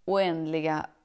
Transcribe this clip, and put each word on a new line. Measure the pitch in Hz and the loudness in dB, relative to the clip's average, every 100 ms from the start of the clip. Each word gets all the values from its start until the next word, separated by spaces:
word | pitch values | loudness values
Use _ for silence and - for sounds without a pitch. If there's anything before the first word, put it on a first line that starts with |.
| - | -2
oändliga | 196 185 165 156 160 156 151 - - | 2 2 0 -2 -2 0 -2 -4 -12